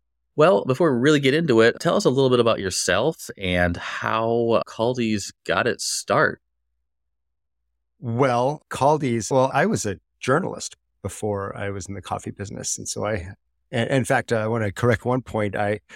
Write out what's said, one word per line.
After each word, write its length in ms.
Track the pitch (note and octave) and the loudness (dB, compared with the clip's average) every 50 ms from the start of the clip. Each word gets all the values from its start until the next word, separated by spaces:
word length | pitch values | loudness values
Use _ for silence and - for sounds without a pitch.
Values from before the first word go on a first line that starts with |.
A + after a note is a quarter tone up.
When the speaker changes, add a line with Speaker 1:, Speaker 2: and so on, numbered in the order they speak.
| _ _ _ _ _ _ _ | _ _ _ _ _ _ _
Speaker 1:
Well, 300 | D3 D3+ F3 G3 G3+ - | 2 4 4 4 4 2
before 260 | C3 B2+ - F3+ D#3+ C3 | 0 0 2 2 2 2
we 60 | A#2 | 2
really 200 | B2 D3 D3+ C#3+ | 4 4 4 4
get 140 | C#3 C3 C3+ | 4 2 2
into 300 | D#3+ E3+ D3+ A#2 A2+ A2+ | 2 2 4 6 6 6
it, 180 | A#2 - - | 6 4 2
tell 160 | - E3 F3 | 0 0 2
us 80 | G#3 G3+ | 2 2
a 60 | E3 | 2
little 180 | B2+ C3+ C3+ B2+ | 4 4 4 4
bit 120 | B2 A#2+ | 4 4
about 200 | A#2 A2+ G#2 - | 4 4 2 0
yourself 720 | G2 F#2 - - - - F2+ G2 A#2+ D#3+ D#3+ - - - - - | -2 -4 -4 -2 0 0 2 2 2 0 -2 -4 -8 -16 -12 -6
and 360 | G2 F2+ F2+ F2 F2+ F2 F2 - | -2 0 2 2 2 2 0 -2
how 800 | - - - - A2+ A2 A2 A2+ A2+ A2+ A#2 A#2 A#2 A#2 A2+ F2 - - | -8 -10 -10 -6 -4 -2 -2 -2 0 0 0 0 2 2 2 0 0 -2
Kaldi's 640 | - - A2+ A#2+ B2+ A#2+ A#2 A2 A2 G2+ - - - _ - | -4 -2 -2 -2 0 0 0 0 -2 -2 -4 -6 -14 _ -4
got 200 | - E2 F#2 - | -2 0 0 0
its 160 | B2 - - - | 0 -2 -4 -4
start. 600 | - - - - - G2+ C#3 D3+ G2 - - _ _ _ _ _ _ _ _ _ _ _ _ _ _ _ _ _ _ _ _ _ _ _ _ _ _ _ _ _ _ _ _ | -6 -6 -6 -4 -2 0 2 0 0 -2 -6 _ _ _ _ _ _ _ _ _ _ _ _ _ _ _ _ _ _ _ _ _ _ _ _ _ _ _ _ _ _ _ _
Speaker 2:
Well, 600 | F3 B2 A2+ A#2+ C#3 C3 B2 A#2+ B2 C3+ D3+ - _ - | -10 -4 -2 0 2 2 2 2 0 0 -2 -4 _ -10
Kaldi's, 640 | - - C3 C#3+ D#3 D3 D3 B2+ A#2 A#2 G#2 - | -4 0 2 2 2 2 2 0 -2 -2 -2 0
well, 200 | C#3 C3 B2+ C3 - | 2 2 2 2 2
I 100 | C3+ D#3+ | 0 0
was 220 | G#3 G#3+ - - | 0 0 -2 -2
a 120 | G#2 F#2 - _ _ _ _ | -4 -6 -8 _ _ _ _
journalist 560 | - - C3 D#3 C#3+ A#2+ - - - - - _ _ _ _ _ - | -2 0 2 2 0 -2 -8 -10 -12 -14 -16 _ _ _ _ _ -10
before 540 | G2 - - - G#2+ G2+ G2+ G2 G2+ - | -10 -8 -6 -6 -4 -4 -4 -6 -8 -8
I 140 | A2 G#2 G2+ | -8 -8 -8
was 180 | G2 G2 F2+ - | -8 -8 -10 -10
in 60 | G2+ | -12
the 80 | G2 - | -12 -10
coffee 280 | - G2 G2 - - | -8 -8 -8 -8 -10
business. 460 | - - G2+ G2+ - - - - - | -12 -10 -12 -12 -12 -10 -8 -8 -8
And 100 | - - | -8 -8
so 200 | - - A2 G#2 | -8 -8 -6 -4
I, 220 | G#2 A2 G2 E2+ F#2 G2 - _ _ _ _ _ _ - | -4 -4 -4 -6 -8 -16 -20 _ _ _ _ _ _ -2
and 160 | A#2+ A#2 - | -2 -2 0
in 160 | C#3+ C3+ A#2 | 0 0 0
fact, 260 | - C#3 A#2+ A2 - | 0 0 0 0 0
uh, 60 | A#2+ | -2
I 100 | A2 G#2+ | -2 -2
want 180 | A2 A2+ A#2 G#2+ | -2 -2 -2 -4
to 80 | G2+ F2+ | -4 -4
correct 340 | - - A#2+ A2+ - - | 0 2 2 2 2 0
one 160 | A#2+ B2 C3 A#2 | -2 -2 -4 -4
point. 340 | - - A2 G#2+ G2+ G2 | -4 -4 -4 -4 -2 -2
I, 240 | G#2+ G#2 G#2 G#2+ G#2 _ _ - | -2 -2 -2 -4 -4 _ _ -20